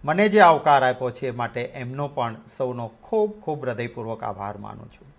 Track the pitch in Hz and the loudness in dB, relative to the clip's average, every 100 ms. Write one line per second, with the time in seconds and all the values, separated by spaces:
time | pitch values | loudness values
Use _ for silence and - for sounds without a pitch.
0 | 143 170 208 208 180 156 151 139 131 127 | -2 2 4 8 8 8 6 4 4 0
1 | 127 117 131 117 117 123 123 139 123 131 | -6 -6 -8 -6 -6 -6 -10 -10 -12 -8
2 | 143 143 117 110 - - 131 123 117 - | -8 -4 -6 -6 -18 -8 -6 -6 -10 -14
3 | - 220 214 208 - 147 127 117 120 120 | -6 -2 -2 -4 -8 -6 -6 -6 -8 -8
4 | 113 113 113 104 101 104 104 104 - _ | -10 -8 -8 -8 -10 -10 -14 -18 -20 _
5 | - | -20